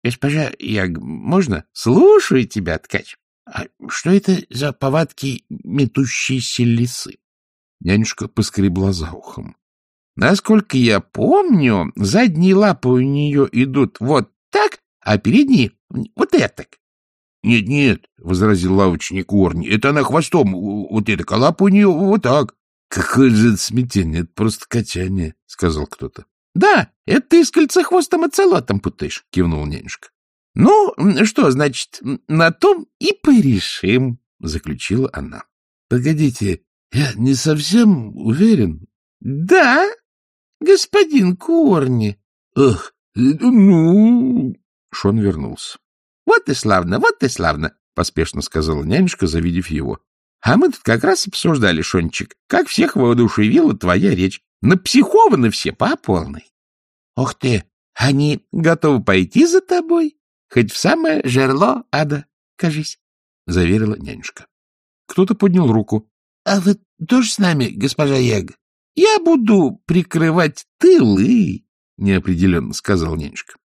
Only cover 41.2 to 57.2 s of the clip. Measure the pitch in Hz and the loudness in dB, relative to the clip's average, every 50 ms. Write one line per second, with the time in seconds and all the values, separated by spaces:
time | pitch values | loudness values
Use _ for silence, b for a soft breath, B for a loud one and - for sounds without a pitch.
41.2 | 190 180 180 - - - 339 330 320 269 190 156 135 127 127 117 110 104 101 _ | 2 2 0 -4 -2 0 2 2 4 4 2 2 0 0 0 0 -2 -2 -4 _
42.2 | _ _ _ _ _ _ _ 131 139 131 104 82 - - _ _ _ _ _ - | _ _ _ _ _ _ _ 2 4 4 4 0 -6 -14 _ _ _ _ _ 0
43.2 | 247 135 151 - - 247 254 226 190 202 185 165 160 165 180 208 214 226 240 240 | 0 0 0 2 2 4 4 6 6 6 6 6 4 4 4 4 4 4 4 2
44.2 | 247 262 247 233 135 131 185 _ _ _ _ _ _ _ - - - 101 101 110 | 0 0 -2 -2 -4 -4 -8 _ _ _ _ _ _ _ -16 -4 -2 0 0 2
45.2 | 104 101 85 76 67 55 - - - - - - _ _ _ _ _ _ _ _ | 0 0 -2 -2 -8 -10 -12 -14 -16 -18 -18 -20 _ _ _ _ _ _ _ _
46.2 | _ - 453 440 - - 131 - - 110 101 92 87 87 95 - - 466 453 _ | _ 0 0 2 2 -2 -6 -4 0 0 2 2 0 -2 -2 0 0 0 0 _
47.2 | - 131 - - 87 80 76 76 78 - _ _ _ _ _ - 87 - _ - | -4 -4 -4 -2 -2 -2 -2 -2 -6 -8 _ _ _ _ _ -6 -6 -4 _ -4
48.2 | 80 - - - - - - 82 78 80 78 73 73 76 104 160 190 175 - - | -4 -4 -6 -10 -10 -6 -6 -4 -4 -2 -4 -4 -4 -2 0 0 0 0 0 -4
49.2 | 98 80 76 82 82 87 85 92 87 82 78 71 - 58 53 - _ _ _ _ | -4 -2 -2 -2 -2 -2 -4 -4 -6 -6 -8 -8 -6 -8 -10 -12 _ _ _ _
50.2 | _ _ _ _ - 113 135 220 339 339 247 - _ - 113 117 - - - - | _ _ _ _ -2 0 2 2 2 0 -2 -4 _ -2 -2 0 0 0 -2 -2
51.2 | - 196 - - - 170 160 135 110 95 85 78 85 - - 92 82 80 - - | -4 -8 -8 -4 -2 -2 0 0 0 0 0 -2 -4 -2 -2 -2 -2 -2 -8 -10
52.2 | - _ - _ _ _ - 349 359 - - - - 294 - - 127 120 120 120 | -14 _ -18 _ _ _ -2 -2 -2 -2 0 -2 -2 0 0 0 0 2 2 2
53.2 | 120 107 - - 104 110 - 330 330 294 107 - - 90 87 98 - - - 87 | 0 0 0 0 0 2 2 2 2 2 -2 -2 -2 -2 0 0 2 0 0 0
54.2 | 95 95 - - _ _ _ _ - 143 185 180 _ - - 254 - - - 427 | -2 -4 -4 -8 _ _ _ _ 0 2 2 2 _ 2 2 2 2 4 4 4
55.2 | 453 381 233 147 120 110 101 - - 104 98 _ - 214 320 - - - 98 85 | 4 4 4 2 0 0 -2 -4 -8 -8 -4 _ -4 -4 -4 -6 -4 -4 -4 -4
56.2 | 82 71 71 76 _ _ _ _ _ _ _ _ _ _ _ _ _ _ _ - | -4 -8 -14 -16 _ _ _ _ _ _ _ _ _ _ _ _ _ _ _ -6